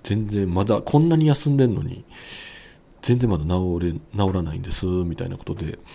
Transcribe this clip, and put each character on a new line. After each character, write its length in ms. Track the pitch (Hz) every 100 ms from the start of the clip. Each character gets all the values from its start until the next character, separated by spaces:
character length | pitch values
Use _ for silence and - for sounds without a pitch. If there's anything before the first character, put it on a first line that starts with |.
全 240 | - 104 104
然 260 | 104 95
ま 100 | 90
だ 180 | 104 104
こ 180 | - 147
ん 100 | 165
な 60 | 160
に 120 | 156
休 220 | 139 147
ん 80 | 139
で 80 | 123
ん 80 |
の 100 | 95
に、 220 | - - - - - - - - - - _ -
全 180 | - 123
然 100 | 120
ま 80 | 85
だ 80 | 78
治 340 | 90 92 87
れ-、 100 | 87 80 - 104
治 160 | 95
ら 80 | 92
な 100 | 80
い 60 | 80
ん 20 |
で 100 | 90
す、 140 | - 92
み 300 | 92 87 80
た 100 | 87
い 40 |
な 80 | 90
こ 60 |
と 120 | - -
で、 240 | 78 - -